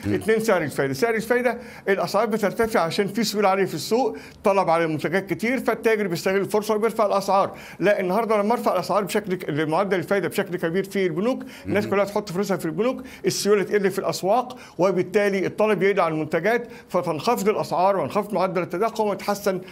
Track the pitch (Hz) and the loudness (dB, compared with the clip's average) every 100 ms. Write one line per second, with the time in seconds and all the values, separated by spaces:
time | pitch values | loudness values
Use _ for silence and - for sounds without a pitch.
0 | 101 180 196 220 220 185 147 - 139 135 | -2 -2 2 0 2 2 0 -2 -2 0
1 | 233 226 220 247 247 233 - - - 196 | 0 0 0 0 0 -4 -10 -8 -2 0
2 | 175 190 226 214 196 - 226 220 165 160 | 2 0 2 2 0 0 0 2 0 0
3 | 202 233 214 202 202 196 190 160 - 226 | -2 0 -2 2 2 4 0 -2 0 2
4 | 262 - - - 214 196 170 165 160 151 | 2 -2 -14 -2 2 2 4 2 2 -2
5 | 160 185 190 170 220 262 254 220 226 220 | 0 -2 -2 -2 -2 -2 0 0 2 2
6 | 196 165 190 190 185 208 208 214 226 220 | 0 -2 0 0 0 0 0 0 0 2
7 | 202 196 196 196 175 - - - 180 202 | 2 2 2 2 2 -2 -14 -2 2 2
8 | 180 196 220 214 208 240 220 185 170 190 | 2 0 2 2 2 0 0 0 0 0
9 | 196 220 214 180 - 147 156 160 202 185 | 0 -2 -2 -6 -4 -2 0 0 2 0
10 | - 196 165 - 190 170 165 180 190 202 | 0 0 0 -2 -4 -2 -2 -2 -2 -2
11 | 185 156 220 262 - - - 185 220 196 | -2 0 -2 -2 -6 -12 -4 -2 0 0
12 | 196 208 208 175 196 175 165 156 240 262 | 0 -2 -4 -4 -2 -2 -2 -2 -2 -2
13 | - - 185 - 196 208 185 208 190 185 | -8 -6 -2 0 2 2 2 0 0 0
14 | 160 - 185 233 247 - - - 190 185 | -2 -2 0 0 0 -8 -10 0 2 2
15 | 180 208 202 196 156 - 214 196 196 196 | 2 2 2 2 -2 0 2 2 2 2
16 | 170 156 151 165 190 233 233 - - 180 | 2 0 -2 0 2 0 -2 -16 -4 -2
17 | 165 156 220 226 196 - - 160 185 190 | -2 -2 0 0 2 0 0 2 2 2
18 | 131 208 208 185 190 175 165 175 220 220 | 0 -2 -2 0 0 0 -2 0 -2 0
19 | 214 196 - 202 208 185 - | -2 -2 -2 -2 0 -2 -4